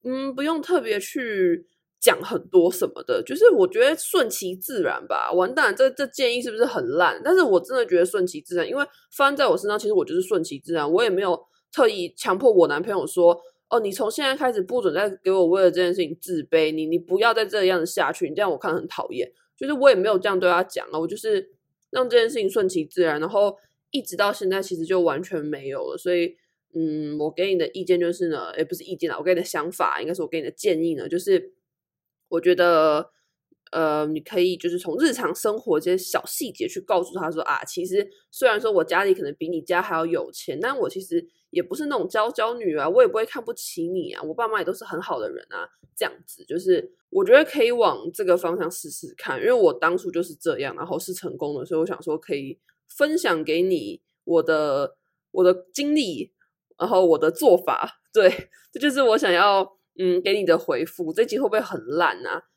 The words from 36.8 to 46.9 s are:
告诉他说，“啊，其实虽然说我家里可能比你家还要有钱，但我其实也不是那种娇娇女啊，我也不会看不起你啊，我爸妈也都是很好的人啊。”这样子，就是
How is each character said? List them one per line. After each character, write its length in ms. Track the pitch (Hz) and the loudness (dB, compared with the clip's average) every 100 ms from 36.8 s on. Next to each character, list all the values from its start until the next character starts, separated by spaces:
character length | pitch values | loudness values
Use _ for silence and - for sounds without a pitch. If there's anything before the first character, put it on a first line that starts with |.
告 220 | - 190 | -2 -2
诉 120 | 180 180 | 0 -6
他 120 | 165 | -6
说 120 | 160 | -6
，“啊， 180 | - 143 | -4 -4
其 200 | - - | -6 -8
实 240 | 180 190 196 _ _ | -2 -2 -4 _ _
虽 180 | - 254 | 0 2
然 100 | 208 | 2
说 140 | 226 | 2
我 100 | 196 | 0
家 220 | 160 170 | 2 0
里 80 | 202 | 2
可 100 | 190 | 0
能 120 | 147 | 0
比 140 | 151 160 | -8 -6
你 120 | 170 | -6
家 220 | 156 180 | -2 -2
还 120 | 185 | 0
要 120 | 160 165 | -4 -2
有 240 | 165 - | -4 -6
钱， 260 | - - 143 | -12 -10 -6
但 180 | 233 277 | -4 -2
我 100 | 180 | -4
其 120 | 190 | -6
实 220 | 190 170 165 _ _ | -4 -4 -4 _ _
也 120 | - | -6
不 120 | 175 | -4
是 100 | 269 294 | -6 -4
那 120 | 269 | -4
种 100 | 185 | -2
娇 220 | 220 220 | 0 0
娇 240 | 233 226 | 0 -4
女 240 | 240 208 151 | -2 -4 -2
啊， 100 | 147 | 2
我 140 | 214 | 6
也 60 | 233 | 6
不 60 | |
会 120 | 214 226 | 4 -4
看 180 | - | -6
不 80 | - | -10
起 360 | - - - 165 | -10 -10 -8 -6
你 240 | 185 156 | -4 -6
啊， 100 | - | -10
我 100 | 156 | -10
爸 160 | 160 226 | -4 -2
妈 120 | 214 | -2
也 40 | |
都 80 | 175 | -2
是 120 | - 226 | -6 -8
很 120 | 165 | -10
好 180 | 190 143 | -6 -6
的 100 | 104 | -6
人 140 | 64 - | -10 -12
啊。” 180 | 92 - _ _ - | -14 -14 _ _ -8
这 100 | 185 | -8
样 60 | - | -8
子， 180 | - - - | -20 -20 -8
就 120 | 165 | -6
是 320 | 185 175 - | 2 0 0